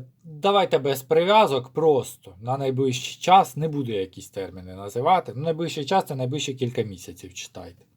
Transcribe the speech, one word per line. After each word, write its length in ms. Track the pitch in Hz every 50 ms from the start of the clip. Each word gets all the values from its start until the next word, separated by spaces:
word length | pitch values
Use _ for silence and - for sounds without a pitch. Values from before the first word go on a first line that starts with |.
| 127 - _ _ -
давайте 540 | 165 156 147 147 196 202 202 185 - 170
без 240 | 147 135 143 139 135
прив'язок, 680 | - - 160 160 170 185 208 220 214 165 139 127 127 -
просто 640 | - 156 160 160 147 127 110 - - - _ 98 85 90
на 160 | 110 120 131
найближчий 640 | 139 139 131 127 127 135 131 123 127 - - - -
час, 360 | - 170 185 196 185 - -
не 100 | 143 156
буду 240 | 160 147 143 131 117
я 80 | 110 98
якісь 300 | 95 92 - - - -
терміни 460 | - 101 95 90 87 92 90 92 92
називати, 580 | 95 98 101 - 120 123 160 185 180 - - 104
ну, 80 | 123 151
найближчий 420 | 165 160 156 170 156 - 156 139
час — 200 | 135 190 190 -
це 80 | - 151
найближчі 380 | 131 131 127 139 147 139 143 131
кілька 280 | 131 127 120 123 123
місяців, 520 | 110 107 95 87 - - 90 - - 92 90
читайте. 520 | - - - - 92 90 85 85 - _ _ _